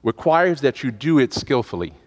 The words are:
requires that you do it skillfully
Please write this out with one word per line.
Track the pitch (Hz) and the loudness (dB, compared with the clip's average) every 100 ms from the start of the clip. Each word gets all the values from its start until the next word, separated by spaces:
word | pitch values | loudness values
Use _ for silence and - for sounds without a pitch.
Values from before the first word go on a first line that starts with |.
requires | - - 170 160 180 160 | -4 -2 0 2 2 0
that | 135 - | -2 -2
you | 135 | -8
do | 107 143 160 | -4 2 2
it | 123 | 2
skillfully | - - 131 113 90 85 - | -2 -2 -2 -2 -8 -8 -10